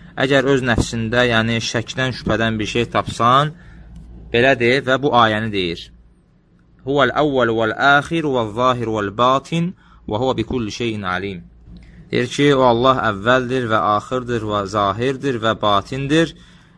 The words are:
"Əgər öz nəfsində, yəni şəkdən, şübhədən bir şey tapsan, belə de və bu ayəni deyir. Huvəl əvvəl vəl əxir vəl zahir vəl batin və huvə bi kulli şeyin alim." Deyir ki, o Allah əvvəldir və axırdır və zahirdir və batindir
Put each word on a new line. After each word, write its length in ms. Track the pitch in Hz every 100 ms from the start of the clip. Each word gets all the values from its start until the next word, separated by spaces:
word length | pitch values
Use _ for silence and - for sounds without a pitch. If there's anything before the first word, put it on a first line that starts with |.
| -
"Əgər 280 | - 131 139
öz 160 | 131 135
nəfsində, 600 | 127 110 - 117 110 123
yəni 300 | 123 113 113 117
şəkdən, 520 | - 120 110 - 131
şübhədən 440 | 113 - 107 113 110
bir 80 |
şey 200 | 104 120
tapsan, 600 | 113 110 - - 117 135 151 - - - - - - - -
belə 220 | 117 131
de 160 | 127 120 135
və 140 | 123 131
bu 80 | 139
ayəni 400 | 120 110 107 110
deyir. 300 | 101 87 82 - - _ _ _ _ _ _ _ _
Huvəl 260 | 131 147 170
əvvəl 380 | - 151 131 117
vəl 240 | 113 110 - 135
əxir 300 | 143 143 165
vəl 260 | 151 127 110
zahir 340 | 104 127 123 113
vəl 220 | 110 101
batin 640 | 104 123 135 - 165 175 - _ -
və 100 | - 104
huvə 180 | 131
bi 80 | 117
kulli 280 | 110 131 107
şeyin 320 | - 120 107
alim." 360 | 92 90 98 90 - - - - - - -
Deyir 200 | - 123
ki, 260 | - 143
o 80 | 135
Allah 360 | 127 117 131 131
əvvəldir 640 | 110 98 110 131 120 131 117
və 100 | 110 95
axırdır 460 | 104 - 127 120 120
və 200 | 107 104
zahirdir 680 | 98 104 101 104 127 135 139 120
və 160 | 113 95
batindir 720 | 104 101 - 131 139 156 165 - - - _